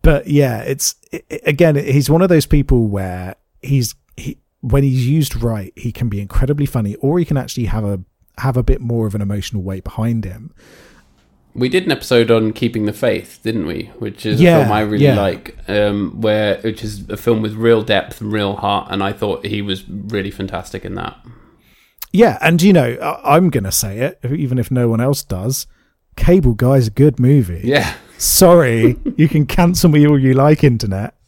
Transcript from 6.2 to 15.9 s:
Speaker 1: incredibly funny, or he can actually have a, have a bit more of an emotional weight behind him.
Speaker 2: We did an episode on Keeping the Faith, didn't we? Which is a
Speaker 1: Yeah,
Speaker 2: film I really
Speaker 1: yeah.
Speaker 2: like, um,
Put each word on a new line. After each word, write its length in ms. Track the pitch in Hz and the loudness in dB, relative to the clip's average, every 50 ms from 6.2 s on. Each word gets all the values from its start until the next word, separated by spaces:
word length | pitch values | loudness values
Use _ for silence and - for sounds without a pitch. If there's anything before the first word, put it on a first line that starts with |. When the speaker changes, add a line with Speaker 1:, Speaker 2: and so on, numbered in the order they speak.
Speaker 1:
incredibly 440 | 107 95 - - 135 131 147 143 143 | -8 -2 0 0 0 0 0 -2 -2
funny, 300 | 135 - 123 107 101 104 | -2 -2 -2 -4 -4 -4
or 240 | - - 139 160 180 | -2 -2 0 0 0
he 60 | 170 | 0
can 120 | - 151 | 0 -2
actually 280 | 135 127 - - - 117 | -4 -4 -6 -6 -6 -4
have 180 | 95 110 110 107 | -2 -2 -2 -2
a, 140 | 101 101 92 95 _ _ _ _ _ _ - | -4 -4 -6 -8 _ _ _ _ _ _ -6
have 180 | - 135 123 | -4 -2 -2
a 60 | 131 120 | 0 2
bit 180 | - 131 - | 2 0 0
more 260 | 127 117 120 117 110 | 0 -4 -2 -2 -2
of 80 | 107 95 | -4 -4
an 60 | 104 | -4
emotional 400 | 101 98 101 104 98 - - 104 90 | -4 -4 -4 -6 -6 -8 -8 -8 -8
weight 200 | 98 95 95 - | -8 -10 -10 -12
behind 420 | - - - 110 117 117 113 101 | -12 -8 -4 -2 -2 -2 -2 -4
him. 280 | 92 87 113 113 156 _ - _ - - - - - _ _ _ _ _ _ _ _ _ _ _ _ _ | -8 -12 -14 -18 -20 _ -20 _ -20 -20 -20 -20 -20 _ _ _ _ _ _ _ _ _ _ _ _ _
Speaker 2:
We 140 | - 123 127 | -4 -2 0
did 160 | 147 185 180 | 0 -2 0
an 60 | 175 | 0
episode 400 | 147 - - - 131 117 117 110 | -4 -4 -2 2 2 2 4 4
on 200 | 117 113 110 110 | 4 2 2 -2
Keeping 340 | 110 - 123 117 120 110 107 | -2 -2 -4 -2 -2 -2 -4
the 80 | 104 101 | -4 -4
Faith, 460 | - - 117 101 - - - - _ _ | -2 -2 -2 -2 -2 -6 -14 -20 _ _
didn't 240 | 110 110 110 80 | -6 -6 -4 -6
we? 240 | 80 87 - - - - - | -6 -8 -8 -10 -12 -12 -12
Which 260 | 113 107 101 - - | -12 -12 -10 -8 -4
is 140 | 110 - 120 | -2 2 4
a 40 | 175 | 4
Speaker 1:
Yeah, 160 | 175 170 156 - | 6 6 4 2
Speaker 2:
film 80 | 107 104 | 2 0
I 80 | 107 | 0
really 220 | 107 104 107 127 143 | -2 -2 0 2 4
Speaker 1:
yeah. 100 | 143 123 104 | 4 4 2
Speaker 2:
like, 380 | 101 95 85 - - - - - - - | 0 -2 -4 -6 -12 -18 -18 -16 -8 -4
um, 500 | 101 104 104 104 | 0 0 0 0